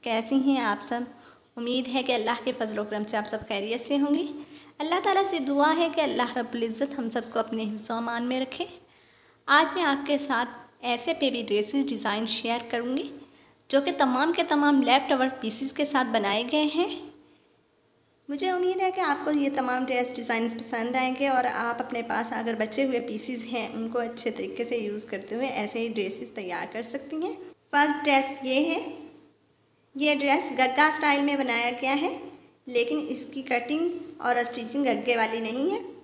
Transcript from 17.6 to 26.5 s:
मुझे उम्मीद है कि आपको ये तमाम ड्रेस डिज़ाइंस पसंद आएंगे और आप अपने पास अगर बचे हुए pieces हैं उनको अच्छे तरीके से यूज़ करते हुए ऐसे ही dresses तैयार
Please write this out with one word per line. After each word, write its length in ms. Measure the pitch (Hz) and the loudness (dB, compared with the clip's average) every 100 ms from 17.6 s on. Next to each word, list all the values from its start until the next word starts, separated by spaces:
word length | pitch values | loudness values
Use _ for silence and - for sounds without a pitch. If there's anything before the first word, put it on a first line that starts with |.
| _ _ _ _ _ _ - | _ _ _ _ _ _ -10
मुझे 220 | 285 370 | -2 0
उम्मीद 260 | 359 370 370 | 2 2 2
है 120 | 370 | 0
कि 100 | 381 | 2
आपको 280 | 330 285 294 | 0 0 2
ये 180 | 302 277 | 2 2
तमाम 320 | 277 262 247 254 | 2 0 0 0
ड्रेस 260 | 254 247 - | 0 0 -4
डिज़ाइंस 380 | 233 226 233 226 | -2 0 0 -4
पसंद 400 | - 233 233 262 | -6 -4 0 0
आएंगे 320 | 254 254 277 | 0 2 2
और 160 | 254 247 | 4 2
आप 360 | - 233 233 | 0 -2 -2
अपने 200 | 247 240 | -4 -4
पास 280 | 233 214 226 | -2 -2 -2
अगर 220 | 226 226 214 | -4 -2 -2
बचे 280 | 214 269 | -2 0
हुए 160 | 269 240 | 2 0
pieces 420 | 240 214 - 247 226 | -2 -6 -6 -6 -6
हैं 220 | 240 214 | -6 -4
उनको 280 | 220 226 240 | -6 -4 -2
अच्छे 320 | 233 233 233 | -4 -2 -4
तरीके 340 | - 190 - 233 | -4 -6 -6 -2
से 120 | 240 | -2
यूज़ 280 | 208 208 208 | -2 -4 -6
करते 280 | 196 202 226 | -8 -6 -4
हुए 120 | 262 | -2
ऐसे 320 | 240 208 233 | -2 -4 -4
ही 100 | 233 | -4
dresses 440 | 214 196 - 233 - | -2 -4 -4 -10 -10
तैयार 300 | 180 | -6